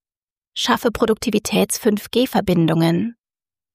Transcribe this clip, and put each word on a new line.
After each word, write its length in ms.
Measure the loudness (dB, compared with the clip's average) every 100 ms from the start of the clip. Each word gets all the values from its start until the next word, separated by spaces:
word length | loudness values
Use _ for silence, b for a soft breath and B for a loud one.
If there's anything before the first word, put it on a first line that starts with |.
| _ _ _ _ _
schaffe 360 | -6 -2 0 0
Produktivitäts 840 | 0 0 0 0 -2 0 0 0 0
fünf 320 | -2 -2 -2
G 140 | -2 0
Verbindungen, 880 | 0 0 2 2 2 2 0 -4 -8 _ _ _ _ _